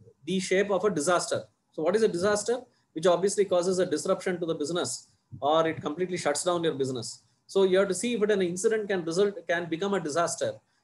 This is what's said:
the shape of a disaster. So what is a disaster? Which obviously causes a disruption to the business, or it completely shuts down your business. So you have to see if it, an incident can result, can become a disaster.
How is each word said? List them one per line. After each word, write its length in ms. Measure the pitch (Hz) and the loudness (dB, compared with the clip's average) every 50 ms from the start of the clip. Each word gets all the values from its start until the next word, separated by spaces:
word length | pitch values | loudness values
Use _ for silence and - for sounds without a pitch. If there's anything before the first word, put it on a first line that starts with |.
| - - _ _ - | -20 -20 _ _ -6
the 160 | - 190 190 | -4 -2 -2
shape 300 | 185 - 185 190 196 196 | 0 0 2 2 2 2
of 140 | 190 175 202 | 0 0 0
a 60 | 214 | 0
disaster. 540 | 170 156 143 180 175 165 - - 135 104 - - _ _ _ _ | 0 0 0 2 2 0 0 -2 -6 -6 -6 -10 _ _ _ _
So 100 | - 165 | -6 -4
what 140 | 151 175 196 | 0 2 2
is 60 | 226 | 4
a 60 | 220 196 | 2 2
disaster? 520 | 170 175 185 208 208 208 - 233 240 262 - _ _ _ _ _ | 2 2 0 2 2 0 0 -2 -4 -4 -4 _ _ _ _ _
Which 140 | - 165 170 | -4 2 4
obviously 380 | 180 175 170 190 202 - 208 190 | 4 4 4 2 0 2 2 2
causes 340 | 196 185 175 175 190 185 180 | 2 2 2 2 2 2 2
a 80 | 175 | 0
disruption 520 | 170 151 147 - 190 185 185 - 190 180 170 | 0 0 -2 0 -2 -2 0 -2 -4 -2 -2
to 60 | 175 | -2
the 80 | 160 160 | -4 -2
business, 540 | 156 147 147 170 175 139 127 - - - _ _ _ _ - - - | -4 -4 -4 -2 -2 -4 -4 -6 -10 -12 _ _ _ _ -20 -10 -2
or 260 | 131 143 156 160 160 160 | 0 2 4 4 4 2
it 120 | 156 - | 0 -4
completely 340 | 143 151 151 170 185 175 180 | -4 -4 -4 -4 -4 -4 -4
shuts 260 | 170 - 240 240 - - | -2 0 0 0 0 0
down 200 | 180 175 175 165 | 0 0 0 0
your 100 | 156 135 | 0 0
business. 480 | 135 135 131 131 117 113 - - - _ _ _ _ _ | 0 -2 -2 -4 -6 -8 -10 -12 -16 _ _ _ _ _
So 180 | - - 196 190 | -2 0 2 4
you 140 | 190 185 190 | 4 4 4
have 100 | 196 190 | 2 2
to 60 | 180 | 0
see 200 | - 233 247 240 | -2 -2 -2 -2
if 80 | 196 | 0
it, 80 | 208 208 | 0 2
an 120 | 208 190 | 2 2
incident 460 | 185 170 180 180 - 226 220 220 208 196 | 0 -2 -2 0 0 0 0 0 -2 -2
can 160 | 196 180 160 | -2 -2 -2
result, 300 | 165 160 190 208 202 196 - - | -2 0 2 0 0 0 -4 -4
can 200 | - 170 170 175 | -2 -2 -2 -2
become 280 | 165 165 156 196 202 196 | -4 -4 -2 -2 0 -2
a 60 | 180 | -2
disaster. 520 | 165 151 139 165 170 160 - - 127 110 104 - _ _ _ _ | -2 -2 0 0 0 0 -2 -4 -6 -6 -6 -8 _ _ _ _